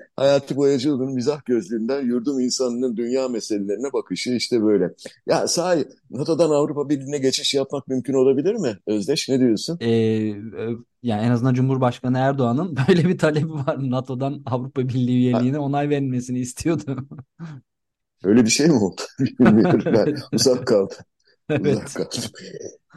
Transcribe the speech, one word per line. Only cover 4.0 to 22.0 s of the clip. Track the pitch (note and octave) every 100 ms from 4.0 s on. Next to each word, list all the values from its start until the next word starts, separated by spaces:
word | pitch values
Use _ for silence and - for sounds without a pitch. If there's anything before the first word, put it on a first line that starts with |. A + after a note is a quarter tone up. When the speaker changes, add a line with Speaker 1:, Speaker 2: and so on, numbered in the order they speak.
| - F2+ B2
Speaker 1:
işte | A#2+ - A#2+
böyle. | G#2+ G2+ F2 - - - -
Ya | D#3 -
sahi | - F3 E3+ - _ -
nato'dan | B2 D#3 D#3+ D#3+
Avrupa | D3 D3+ D3 C#3
Birliği'ne | C#3+ C3+ D3
geçiş | C3 C3+ C#3
yapmak | C#3 C3 C#3+ -
mümkün | C3 -
olabilir | C3+ C3 C3+ E3 A3+
mi? | C3+ G2 -
Özdeş, | G#2+ G2 C#3 -
ne | C3
diyorsun? | B2+ G#2 - E3+
Speaker 2:
Ee, | A#2
e, | A2+ A2 A2 G#2+ G2+ A2 - A2 A#2+ - _
yani | A#2+ G#2 A#2
en |
azından | A#2+ C3
Cumhurbaşkanı | B2+ C3 C3 B2 B2 B2+ B2+
Erdoğan'ın | C3+ C#3 A#2 B2+ F3+ C3
<laughs> | C3+
böyle | F3 F3
bir | F#3
talebi | D#3+ D3+ D#3+
var. | D#3 C3+ C3 C3+
nato'dan | B2+ B2+ B2 C3+ C#3+ B2
Avrupa | B2+ C3 C3+ B2+
Birliği | B2+ B2 B2+ B2
Speaker 1:
Ha. | A#2+
Speaker 2:
üyeliğine | B2 D3
onay | C#3 C#3+ D3
verilmesini | C#3+ C#3 B2 B2 B2+
istiyordu. | B2+ - D#3+ E3+ - C3+ C#3
<laughs> | D#3 - - E3 C3+ - _ _ _ _ _
Speaker 1:
Öyle | F#2 A#2 A2+
bir |
şey | - D#3
mi |
oldu? | C3 F#2+ - - -
<laughs> | C3+ -
Bilmiyorum. | - G#3 F3+ - E3+
Ben | A2 D3+ D3
Speaker 2:
<laughs> | -
Evet. |
Speaker 1:
uzak | G#2+ C3+ B2 B2+
kaldım. | G#2 G2 - - _ _ _ -
Speaker 2:
Evet. | D3 D3 B2+
Speaker 1:
Uzak | -
kaldım. | -